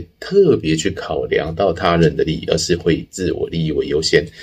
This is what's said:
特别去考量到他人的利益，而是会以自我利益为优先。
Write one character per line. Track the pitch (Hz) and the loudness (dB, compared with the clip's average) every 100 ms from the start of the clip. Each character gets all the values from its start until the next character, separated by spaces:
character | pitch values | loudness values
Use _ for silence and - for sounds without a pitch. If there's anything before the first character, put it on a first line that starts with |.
| 85 _ | 0 _
特 | - 196 185 113 | 0 4 4 4
别 | 78 80 | 0 -2
去 | 95 | -2
考 | 82 - 76 | -6 -6 -4
量 | 64 - 76 | -2 -2 -2
到 | 82 98 | 0 0
他 | 85 92 85 | 0 2 4
人 | 82 | 4
的 | 69 | 2
利 | 76 80 | -2 -2
益， | - | -2
而 | 82 | -2
是 | - 85 | 0 0
会 | 87 | 0
以 | 85 - | -2 -4
自 | - 87 | -6 -4
我 | 73 - | -4 -4
利 | 85 80 | -2 -2
益 | |
为 | 73 71 | -2 -2
优 | 71 | -2
先。 | 80 78 - - | 2 2 0 -6